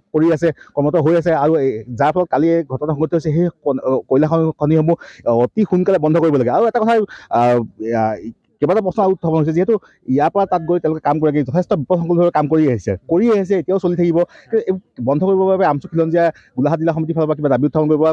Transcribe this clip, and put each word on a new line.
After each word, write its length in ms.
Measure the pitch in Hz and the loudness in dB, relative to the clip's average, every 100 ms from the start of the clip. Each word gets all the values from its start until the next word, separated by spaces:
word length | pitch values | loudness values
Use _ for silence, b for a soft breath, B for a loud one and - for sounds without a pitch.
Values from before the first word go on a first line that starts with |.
| - | -4
কৰি 140 | 156 165 | 0 2
আছে, 160 | 156 165 - B | 2 -2 -4 B
কৰ্মৰত 220 | - 143 165 | -2 0 0
হৈ 180 | 147 170 | 2 2
আছে। 160 | 165 | 2
আৰু 180 | 156 151 160 | 0 2 0
এই 140 | 135 110 123 117 | 0 -4 -8 -2
যাৰ 120 | 147 | 0
ফলত 140 | 170 180 | 0 -2
কালি 160 | 135 165 | 0 2
এই 140 | 165 | 0
ঘটনা 280 | 139 131 151 | -2 -6 -6
সংঘটিত 220 | 143 156 | -4 -2
হৈছে, 160 | 165 156 | -2 -2
সেই 160 | 156 175 - | 0 -2 -2
কন-, 180 | 147 131 131 | -4 -2 -2
অ, 40 | 131 - | -2 0
কয়লা 180 | 135 151 | 2 2
খনি-, 280 | 165 160 - | 2 0 -2
খনিসমূহ, 360 | 147 160 156 165 B B 120 | 0 2 2 -2 B B -2
অ, 60 | 117 | 0
অতি 200 | 120 - 202 | 0 0 0
সোনকালে 280 | 185 180 185 | 0 2 0
বন্ধ 180 | 151 160 | 2 2
কৰিব 180 | 160 143 | 2 2
লাগে। 160 | 120 147 | 0 0
আৰু 80 | 226 | 0
এটা 120 | 240 | 0
কথা, 120 | 220 | 0
আহ, 640 | 226 202 - - 117 120 123 113 - 110 113 | 0 -2 -8 -4 0 2 2 -2 -8 -4 -2
আহ, 140 | 110 104 107 - _ _ | -2 -4 -10 -16 _ _
কেইবাটাও 260 | 147 202 | 0 0
প্ৰশ্ন 180 | 196 220 190 | 0 -2 -2
উত্থাপন 260 | 185 165 160 | 0 -2 0
হৈছে, 140 | 151 | 0
যিহেতু 220 | 160 190 214 b b - | 0 0 -2 b b -4
ইয়াৰ 220 | 131 156 | 0 0
পৰা 100 | 196 196 | 0 0
তাত 160 | 180 160 | -2 -2
গৈ 100 | 175 | -2
তেওঁলোকে 220 | 160 160 | -2 -2
কাম 120 | 147 151 | -2 0
কৰে, 100 | 151 147 | 0 0
যথেষ্ট 260 | 123 160 180 | -2 -2 -2
বিপদসংকুলভাৱে 580 | 190 131 180 170 170 175 151 | -4 -2 -2 0 0 2 0
কাম 100 | 147 | 0
কৰি 100 | 160 151 | 2 2
আহিছে, 240 | 113 107 92 - | 0 -4 -6 -2
কৰি 160 | 170 233 | 0 2
আহিছে, 200 | 208 180 190 | 0 0 -2
এতিয়াও 180 | 151 190 | -2 -2
চলি 180 | 180 175 | -2 0
থাকিব। 220 | 175 165 175 B | 0 0 -2 B
কিন্তু 180 | B 220 - | B -2 -2
এই 60 | 185 - - | -4 -8 -6
বন্ধ 160 | 220 147 190 | -2 0 0
কৰিবৰ 180 | 190 190 | 0 0
বাবে 160 | 190 180 | 0 0
আমচু 200 | 147 - | -2 -4
খিলঞ্জীয়া 360 | 165 165 170 170 b b - | -2 0 0 0 b b -4
গোলাঘাট 220 | 143 156 | -2 0
জিলা 120 | 165 | -2
সমিতিৰ 220 | 156 160 160 | -2 -4 -2
ফালৰ 120 | 156 | -2
পৰা 80 | 147 | -2
কিবা 120 | 147 | 0
দাবী 120 | 127 143 | 0 2
উত্থাপন 220 | 156 151 | 0 0
কৰিব 120 | 151 160 | 2 2